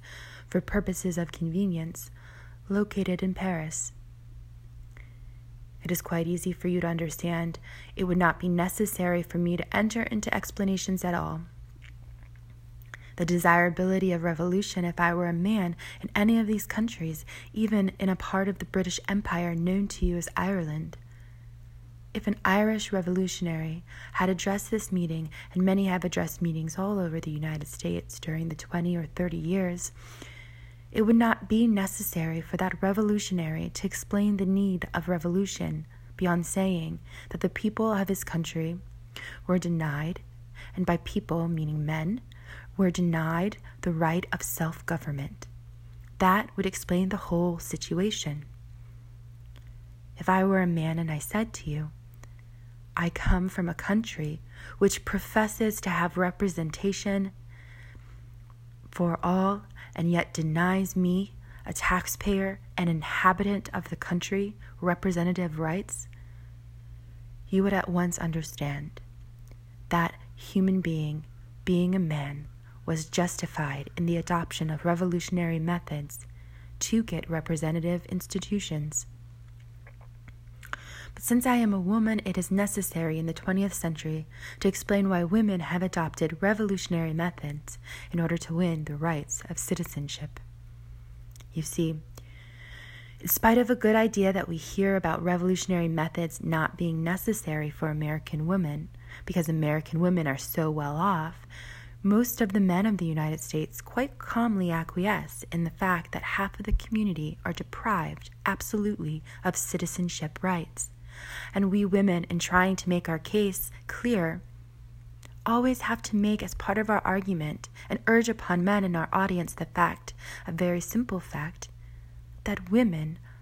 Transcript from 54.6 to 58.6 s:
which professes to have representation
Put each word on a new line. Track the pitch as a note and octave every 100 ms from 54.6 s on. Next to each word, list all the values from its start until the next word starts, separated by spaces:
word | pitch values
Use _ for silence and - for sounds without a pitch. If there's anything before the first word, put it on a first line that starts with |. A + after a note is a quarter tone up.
| - -
which | G3 - -
professes | G3 - A3 G#3+ - A3 G#3
to | F#3+
have | E3+ F3 F3+
representation | F3+ - G3+ E3+ D#3+ - G3 F#3+ G3+ G3 F#3+ - - - - - - - - - - - - -